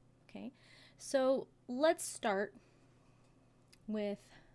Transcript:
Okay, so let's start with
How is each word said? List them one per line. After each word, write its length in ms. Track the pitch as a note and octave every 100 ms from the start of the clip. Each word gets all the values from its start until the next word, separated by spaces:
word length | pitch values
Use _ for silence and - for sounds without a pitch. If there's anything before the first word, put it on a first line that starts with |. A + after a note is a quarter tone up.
| - - -
Okay, 240 | G3 A3+ - - - - -
so 500 | - C4+ C4 C4 - - -
let's 360 | B3 D#4 E4+
start 520 | - - A#3 G3 G#3 - - - - - - - - - - _ _ - -
with 420 | G#3+ G#3 G3+ - - -